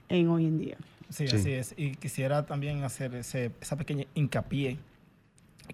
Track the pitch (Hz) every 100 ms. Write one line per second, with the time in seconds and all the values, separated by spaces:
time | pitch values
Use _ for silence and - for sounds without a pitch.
0 | - 180 170 165 160 156 - - - -
1 | - - 143 110 95 131 123 - 143 131
2 | 139 - 131 143 147 143 147 147 135 -
3 | 135 123 120 131 120 - - 143 160 147
4 | - - 143 131 - 139 135 143 - -
5 | - _ _ _ - - -